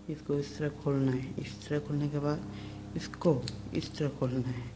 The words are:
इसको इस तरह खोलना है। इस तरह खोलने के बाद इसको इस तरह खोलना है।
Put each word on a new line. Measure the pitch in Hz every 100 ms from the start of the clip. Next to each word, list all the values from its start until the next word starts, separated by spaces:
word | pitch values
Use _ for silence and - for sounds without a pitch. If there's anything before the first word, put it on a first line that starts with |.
| -
इसको | 151 - 143
इस | 143 -
तरह | 151 143
खोलना | 147 139 135
है। | 127 131 135
इस | 135 -
तरह | - 147
खोलने | 147 147 143
के | 147
बाद | 147 156 - - - - - -
इसको | - - 175 135 - - -
इस | - - -
तरह | 147
खोलना | - 127 127 123
है। | 123 -